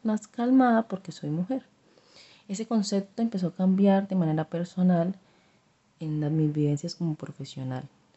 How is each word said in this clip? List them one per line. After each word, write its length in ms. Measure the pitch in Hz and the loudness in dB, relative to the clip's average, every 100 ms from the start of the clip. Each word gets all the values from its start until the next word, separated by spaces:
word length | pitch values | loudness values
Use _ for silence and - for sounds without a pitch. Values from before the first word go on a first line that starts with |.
más 260 | 220 214 - | -4 -4 -6
calmada 540 | - 240 262 247 226 | -4 2 4 6 4
porque 300 | 226 190 180 | 0 -8 -10
soy 180 | - 147 | -10 -6
mujer. 320 | 156 180 247 - _ _ _ _ - - - - | -4 -4 -6 -8 _ _ _ _ -20 -20 -20 -10
Ese 200 | 196 226 | -10 -2
concepto 560 | 226 196 196 196 - | -2 0 -2 -4 -4
empezó 240 | 226 190 175 | -2 -2 -4
a 80 | |
cambiar 520 | - 185 190 202 196 196 | 0 2 4 6 4 2
de 100 | 190 | 0
manera 280 | 160 156 | 0 0
personal 680 | 156 170 175 - 180 175 170 196 _ _ _ _ _ _ _ _ | -2 -6 -6 2 4 4 2 -4 _ _ _ _ _ _ _ _
en 220 | 160 151 | -6 -2
la, 80 | 147 | -2
mis 240 | 156 151 | 0 0
vivencias 420 | 151 147 147 175 | 0 0 0 -4
como 200 | - 170 | -6 -4
profesional. 720 | 151 151 - 135 - 131 127 135 _ _ | -4 -10 -12 -14 -10 -8 -8 -12 _ _